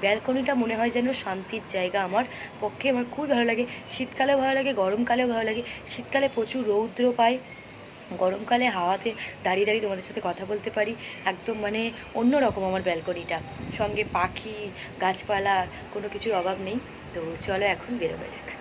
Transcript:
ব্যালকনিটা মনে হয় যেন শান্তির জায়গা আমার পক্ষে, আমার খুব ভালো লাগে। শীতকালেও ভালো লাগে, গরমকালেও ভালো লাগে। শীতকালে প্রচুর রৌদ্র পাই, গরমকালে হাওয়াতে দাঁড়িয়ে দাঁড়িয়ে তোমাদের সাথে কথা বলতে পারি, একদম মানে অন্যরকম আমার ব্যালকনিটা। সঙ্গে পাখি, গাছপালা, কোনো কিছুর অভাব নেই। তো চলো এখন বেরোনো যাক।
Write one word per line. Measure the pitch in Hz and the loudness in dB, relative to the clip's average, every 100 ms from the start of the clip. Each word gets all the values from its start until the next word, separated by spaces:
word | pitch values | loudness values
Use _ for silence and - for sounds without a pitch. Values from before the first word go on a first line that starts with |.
ব্যালকনিটা | 196 214 233 254 262 269 | 4 4 2 2 2 2
মনে | 226 220 | 2 2
হয় | 233 240 | 2 2
যেন | 247 254 | 2 0
শান্তির | - 190 190 220 - 190 | -2 -4 -4 -8 -4 -2
জায়গা | 180 196 185 | 0 0 2
আমার | 202 254 - - - | 2 0 -6 -12 -6
পক্ষে, | 208 - 269 | -6 -2 0
আমার | 247 240 | 2 0
খুব | - 294 | -4 2
ভালো | 262 233 | 4 4
লাগে। | 226 247 - - | 2 -2 -4 -12
শীতকালেও | - 254 - 269 277 | -6 -6 0 4 4
ভালো | 262 269 | 4 2
লাগে, | 269 220 | 2 2
গরমকালেও | 190 208 240 240 254 | 2 2 4 4 4
ভালো | 226 220 | 2 0
লাগে। | 220 240 - - | -2 -4 -10 -10
শীতকালে | - 233 277 277 262 | -12 -2 2 2 2
প্রচুর | 220 262 214 | -2 0 2
রৌদ্র | 202 226 - 247 240 | 2 2 2 2 6
পাই, | 233 254 - - - - - - - 175 | 4 4 -4 -16 -16 -16 -18 -18 -12 0
গরমকালে | 185 196 220 240 247 196 | 2 2 2 4 4 2
হাওয়াতে | 175 190 233 214 - - 190 | 2 2 0 -4 -10 -4 0
দাঁড়িয়ে | 185 202 | 2 4
দাঁড়িয়ে | 220 208 | 2 0
তোমাদের | 190 190 | -4 -6
সাথে | - 190 | -4 -4
কথা | 175 190 | -4 -4
বলতে | 208 220 214 | -4 -2 0
পারি, | 208 226 - - 190 | 0 -2 -8 -4 -2
একদম | 185 - 214 208 | -2 -4 -4 -2
মানে | 214 226 233 - - | 0 -2 -4 -6 2
অন্যরকম | 240 285 247 202 190 | 4 6 4 2 0
আমার | 190 185 | 0 0
ব্যালকনিটা। | 170 165 175 165 165 - - - - | 0 -2 -4 -4 -6 -6 -10 -8 -2
সঙ্গে | 208 208 208 185 | -2 0 -2 0
পাখি, | 185 - 220 214 208 185 - - | 0 -2 -10 -8 -10 -10 -12 0
গাছপালা, | 185 185 - 202 196 196 185 - - | 0 0 0 0 4 2 2 -6 -8
কোনো | 214 208 | -8 -6
কিছুর | 208 226 196 | -4 0 2
অভাব | 175 190 190 | 2 -2 -4
নেই। | 226 - - - | -4 -6 -14 -10
তো | 175 160 165 - | -8 -6 -6 -2
চলো | 190 202 | 2 2
এখন | 175 - 240 | 0 -2 -2
বেরোনো | 160 165 - | -2 -4 -8
যাক। | - - - | -10 -12 -12